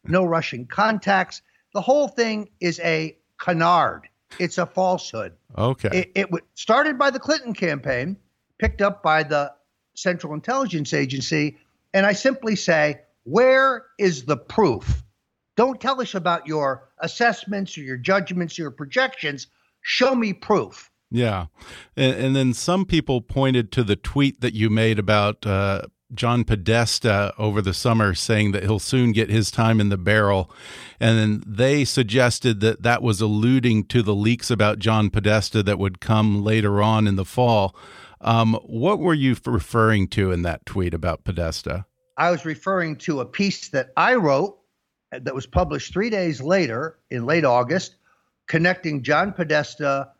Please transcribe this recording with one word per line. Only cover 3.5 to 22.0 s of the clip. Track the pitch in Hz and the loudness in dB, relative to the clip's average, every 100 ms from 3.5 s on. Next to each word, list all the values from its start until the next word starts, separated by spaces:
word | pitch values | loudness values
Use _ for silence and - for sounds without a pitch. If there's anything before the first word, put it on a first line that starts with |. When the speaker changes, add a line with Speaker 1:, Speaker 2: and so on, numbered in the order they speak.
| 170 170 175 123 82 - _ _ - | 0 4 4 2 -2 -14 _ _ -6
Speaker 1:
It's | 175 - | -6 -4
a | 170 | -4
falsehood. | - 185 185 - 113 92 87 _ - | 0 0 0 -4 -10 -10 -12 _ -2
Speaker 2:
Okay. | 117 135 110 | -2 0 -2
Speaker 1:
It, | 180 175 | -2 -2
it | 196 185 | -4 -4
w-, | 170 - | -4 -8
started | - - 233 302 262 | -8 0 2 2 0
by | 277 | 0
the | 262 | 0
Clinton | - 311 247 | -2 -4 -4
campaign, | 190 175 143 139 123 151 196 _ _ _ - | -6 -4 -4 -4 -4 -4 -8 _ _ _ -4
picked | 220 - | -4 0
up | 202 196 | 0 0
by | 160 156 | 0 2
the | 147 147 143 - _ _ _ | 2 0 -2 -8 _ _ _
Central | - 185 175 151 | -8 -4 -4 -6
Intelligence | 151 - 262 254 165 143 | -8 -4 -2 -2 -4 -2
Agency, | 151 139 135 120 151 147 - _ _ _ | -2 -2 -4 -4 -2 -2 -6 _ _ _
and | 196 196 | 0 2
I | |
simply | 196 269 269 226 | 2 0 -2 -2
say, | 202 - 160 151 139 _ _ | -4 0 2 2 -2 _ _
"Where | 120 185 254 262 269 240 - - | -4 2 4 4 2 0 -8 -2
is | 196 147 | -2 0
the | 127 143 | -2 -4
proof? | - - 185 104 - - - _ _ _ _ - | -4 2 2 2 -2 -4 -4 _ _ _ _ 0
Don't | 254 254 | 0 0
tell | 247 262 | -4 -4
us | 233 | -4
about | 196 175 170 151 | -4 -2 -2 -2
your | 156 139 127 - - | -2 -2 -4 -10 -10
assessments | 165 - 233 - - 202 196 - | -8 0 0 0 -6 -6 -6 -10
or | |
your | 135 127 | -10 -6
judgments | 123 196 - 180 170 - | 0 0 0 -4 -6 -6
or | |
your | 151 | -10
projections. | - 139 254 262 262 151 139 - _ _ _ | -10 -6 -2 -2 -2 -8 -8 -12 _ _ _
Show | - - 247 | -6 0 2
me | 254 220 | 2 -2
proof." | 180 - 202 107 - - _ - | -4 0 0 0 -10 -20 _ -6
Speaker 2:
Yeah. | 117 120 95 82 _ - - - | -2 0 0 -6 _ -20 -20 -12
And, | - | -2